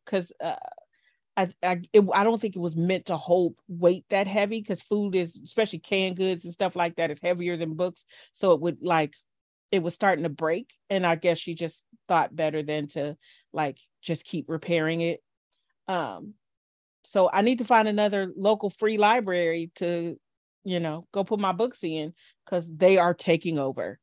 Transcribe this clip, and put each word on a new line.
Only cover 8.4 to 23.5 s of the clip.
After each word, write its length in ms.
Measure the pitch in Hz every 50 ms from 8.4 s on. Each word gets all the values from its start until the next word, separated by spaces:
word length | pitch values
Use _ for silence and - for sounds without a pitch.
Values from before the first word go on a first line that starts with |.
| 208 190 165
it 80 | 139
would, 200 | 165 175 147 -
like, 340 | - 180 170 160 151 147 - _ _ _ _ _ _ _ _ _ _ -
it 120 | 202 185 160
was 100 | 175 -
starting 300 | - 214 196 180 147 165
to 60 | 160
break. 440 | 143 - 165 156 170 214 262 _ _ _ _ -
And 160 | 196 190 185
I 100 | 170 165
guess 220 | 160 - 175 165
she 160 | - - 175 170
just 300 | 165 170 156 - - _ _ _ _ _
thought 260 | - 180 160 143 - -
better 300 | 160 160 156 151 156 147
than 240 | 147 151 151 147 147
to, 280 | - 160 143 147 156 - _ _ _ _ _ _
like, 260 | - 156 151 139 - _ _ _ _ _
just 220 | - - 165 - -
keep 240 | - - 156 -
repairing 540 | - 165 160 - 175 170 160 156 160 165 165
it. 200 | 165 170 165 - _ _ _ _ _ _ _ _ _ _ _ _ _ -
Um, 460 | 190 175 147 113 92 85 - - - _ _ _ _ _ _ _ _ _ _ _ _ _ _
so 260 | - - 202 180 -
I 120 | - 196
need 180 | 208 240 262 233
to 60 | 233
find 240 | - 247 220 214 214
another 420 | 208 208 208 202 202 196 190 185 -
local 320 | 185 190 208 214 208 208 196
free 280 | - - 214 214 220
library 720 | 208 208 208 233 254 214 190 180 175 170 165 165 170 165 170 -
to, 420 | - 180 175 175 170 170 170 151 - _ _ _ _ _ _ _ _ -
you 160 | 196 180 175
know, 280 | 170 156 151 170 - _
go 140 | - 196 190
put 140 | - 226 202
my 120 | 202 185
books 320 | 180 175 226 254 - - -
in, 300 | 165 156 156 151 160 - _ _ _ _ _ _
'cause 240 | - 190 175 165 170 160
they 240 | 151 185 185 196
are 160 | 185 170 175 -
taking 460 | - - 180 165 160 - 175